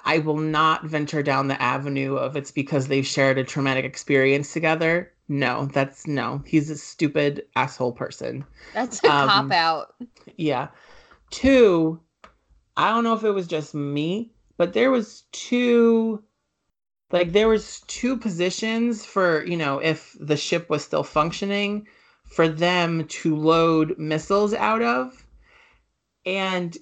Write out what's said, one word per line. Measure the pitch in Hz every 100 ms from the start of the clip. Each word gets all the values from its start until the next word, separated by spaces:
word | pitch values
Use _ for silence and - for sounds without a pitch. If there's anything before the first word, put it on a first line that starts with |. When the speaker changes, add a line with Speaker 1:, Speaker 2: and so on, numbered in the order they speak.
| -
Speaker 1:
I | 160
will | 156 151
not | 156 156 160 160 156
venture | 156 147 156
down | 143 135 139
the | 135
avenue | 123 135 143 139 135 135
of | 127 147
it's | 143
because | - 135 147 135
they've | 139 135
shared | - 135 135
a |
traumatic | 131 - 139 131 131
experience | - - 143 135 139 143
together. | 160 160 160 165 170 185 _ -
No, | 143 127 127 139
that's, | 139 135 - -
no. | 143 117 139 -
He's | 160 147
a | 147
stupid | - - 151 151 143 143 - -
asshole | 135 - 127
person. | 120 131 - 120 127 139 - -
Speaker 2:
That's | 214 247 -
a | -
Speaker 1:
Um, | 285 - 202 139
Speaker 2:
cop-out. | 180 165 160 - - 240 _ - -
Speaker 1:
Yeah. | 156 127 143 - - - - _ -
Two, | - 262 269 220 170 160 165 _ _ - _ _ _ _ -
I | 185
don't | 226
know | 233
if | 226
it | 214
was | 196 175
just | 160 151
me, | 151 143 143 156 202 233 _ _ -
but | 175
there | 214 254
was | 262 - - _
two, | - - 247 247 240 233 226 226 214 _ _ _ _ _ _ _ _ _
like, | 175 175
there | 190 220
was | 220 - - -
two | - 240 254
positions | 226 170 180 180 220 226 240 214
for, | - 202 180 160
you | 175 170
know, | 147 139
if | 160 156 - -
the | 151 147
ship | - 170 -
was | 147
still | - 156
functioning, | 143 156 160 - 196 202 202 208 208 _ _ _ -
for | - 165
them | 156 175 180 170 165 156
to | - 165 151
load | 156 165 165 160 156 -
missiles | 156 156 160 202 208
out | 220 208 226
of. | 233 247 254 - - _ _ _ _ _ _ _ _ _ -
And | 190 190 180 175 170